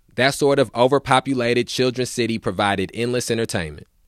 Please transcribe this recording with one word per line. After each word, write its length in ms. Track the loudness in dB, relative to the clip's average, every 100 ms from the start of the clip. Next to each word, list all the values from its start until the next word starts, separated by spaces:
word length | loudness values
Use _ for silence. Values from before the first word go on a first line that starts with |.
| _
that 200 | 0 0
sort 240 | 2 2 2
of 120 | 2
overpopulated 920 | 2 2 2 4 2 2 -2 0 0 0
children's 420 | 0 -2 -2 -4
city 280 | -2 -2 -2
provided 520 | -4 0 0 0 -2
endless 360 | -4 -2 -2 -2
entertainment. 580 | -2 -2 -4 -6 -10 -18 _